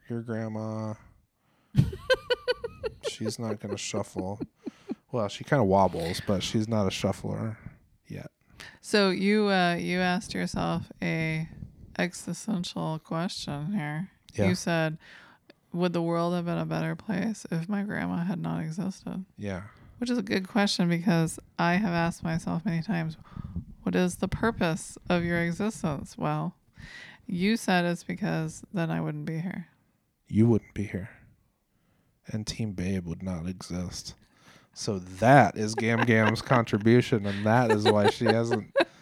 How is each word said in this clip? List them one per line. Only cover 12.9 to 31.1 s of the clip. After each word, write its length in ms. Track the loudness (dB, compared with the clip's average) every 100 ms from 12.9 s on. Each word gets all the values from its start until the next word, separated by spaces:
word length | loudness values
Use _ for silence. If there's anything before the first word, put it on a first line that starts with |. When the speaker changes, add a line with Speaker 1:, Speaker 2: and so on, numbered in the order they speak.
| -6
Speaker 2:
question 720 | -6 -6 -4 -6 -8 -8 -4
here. 360 | -4 -4 -6 -8 _ -12 0
Speaker 1:
Yeah. 140 | 2
Speaker 2:
You 60 | 2
said, 420 | 0 0 0 -4 -12 -20 -20 _ -20 _ _
"Would 200 | -2 0
the 80 | 0
world 340 | 0 0 0 0
have 100 | -2
been 120 | -2
a 80 | -2
better 300 | -2 -2 -4
place 500 | -4 -2 -2 -4 -4
if 160 | -4 -2
my 140 | -2
grandma 400 | -2 -4 -2 -2
had 160 | -2 -2
not 220 | -4 -4
existed?" 640 | -4 -4 -6 -6 -8 -10 -10 -10
Speaker 1:
Yeah. 260 | -6 -6 -8 -16 -20 -8
Speaker 2:
Which 120 | -4
is 60 | -2
a 60 |
good 240 | -2 -2 0
question 420 | 0 2 2 2
because 500 | 2 4 4 2 -2 -10 -2
I 180 | 2 2
have 180 | 2
asked 300 | 0 0 -2
myself 400 | -4 -4 -2 -4 -2
many 160 | -2
times, 340 | -2 -2 -2 -6 -12 -12 -10 -10 -12 -8
"What 120 | -2 2
is 220 | 2 0
the 100 | -4
purpose 720 | 0 0 2 0 0 -6 -10 0
of 140 | 0
your 180 | 2 0
existence?" 760 | 0 0 -4 -2 -4 -4 -8 -6
Well, 380 | -2 -2 -4 -8 _ -20 -18 -16 -18 -18 -8
you 320 | 0 2 2
said 280 | 2 2 2
it's 180 | 0
because 600 | -4 -4 -2 -2 -4 -8 -8
then 180 | -4 -2
I 100 | -2
wouldn't 240 | -2 -4 -6
be 140 | -6
here. 280 | -6 -8 -12 _ _ _ _ _ _
Speaker 1:
You 180 | 4 6
wouldn't 260 | 6 2 -6
be 80 |
here. 260 | -6 -6 -8